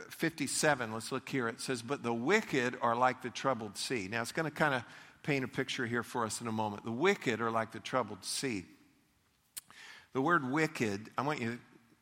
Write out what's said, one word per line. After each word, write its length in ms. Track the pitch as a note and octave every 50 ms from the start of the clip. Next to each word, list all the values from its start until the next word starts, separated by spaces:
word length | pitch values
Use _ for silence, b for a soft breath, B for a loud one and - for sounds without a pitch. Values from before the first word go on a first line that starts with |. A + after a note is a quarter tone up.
| - -
fifty-seven, 840 | - - - D#3+ - - D3 B2 - - - D#3 D3 B2+ B2 A2 A2
let's 180 | A2+ A2 -
look 160 | C3+ C3 - -
here. 200 | - C#3 B2 A#2
It 120 | A#2 B2+
says, 220 | - - C3 A#2
"But 220 | A2+ A#2 C#3+ C3+ -
the 100 | B2 A#2
wicked 640 | A#2 A#2 C#3 G3 A3 G#3+ - - C3+ B2 B2 A#2+ -
are 160 | - A#2+ A#2
like 280 | A#2 B2+ B2+ B2+ - -
the 80 | B2
troubled 440 | G#2 - - C3+ C3 A2+ A2+ G#2 F#2+
sea." 320 | - - - C#3 A#2 F#2 F#2
Now, 140 | A2 A#2
it's 100 | A#2 -
gonna 200 | - - D#3+ D3+
kinda 340 | D3 - D#3+ D3+ C3+ B2 A2+ B B B B B B B -
paint 200 | - D3 C#3 C3
a 40 | A2+
picture 400 | - - C3 - - - B2+ A2+
here 160 | A#2+ A#2+ A2+
for 220 | - - B2+ A2+
us 160 | A2 - -
in 60 | A#2 A#2
a 40 |
moment. 320 | A2 A2 A2 G#2+ G#2 G2+ -
The 80 | A#2
wicked 500 | A2+ A#2+ D3+ F#3+ G3+ G3+ - C#3 A2+ G#2+
are 80 | A#2 A2+
like 220 | A2+ A2+ A2+ G#2+
the 80 | - A2+
troubled 440 | - - - C3 A#2+ G2+ G#2 F#2 F#2+
sea. 420 | - - - - C3+ A#2 G2 E2+ - - - _ _ _ _ _ _ _ _ _ _ _ _ _ _ _ - - B B B B B B B B B -
The 80 | C3
word 260 | C3+ D#3 F3 E3+ C#3 B2+
wicked, 600 | C3 D#3 D#3 D#3 D#3 - B2+ G#2+ G2 G2+ G#2+ - - -
I 60 | B2
want 180 | C#3+ D3+ C#3
you, 180 | A#2+ A2+ A#2 A#2+ - - - - - _ _ _